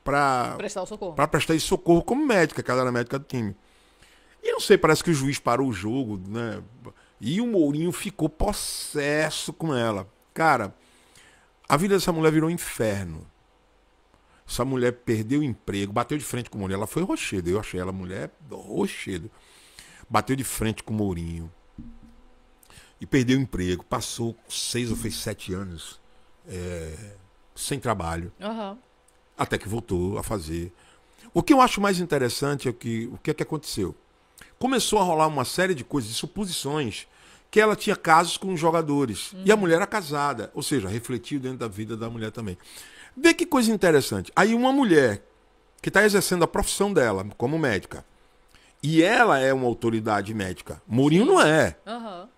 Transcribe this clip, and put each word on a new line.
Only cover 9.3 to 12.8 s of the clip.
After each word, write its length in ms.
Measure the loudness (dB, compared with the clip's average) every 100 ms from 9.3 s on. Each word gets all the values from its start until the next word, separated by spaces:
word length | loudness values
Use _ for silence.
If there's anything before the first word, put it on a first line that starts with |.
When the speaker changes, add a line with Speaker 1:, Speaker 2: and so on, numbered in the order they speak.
| -2 -8
Speaker 1:
com 240 | -4 -2 0
ela. 320 | 0 -2 -8 _ _
Cara, 400 | 0 4 4 0 -8 _ _ _ -20 -20 _ _ _ _
a 80 | 2
vida 200 | 4 2
dessa 180 | 2
mulher 180 | 2 4
virou 180 | 4 2
um 40 |
inferno. 760 | -2 -6 -2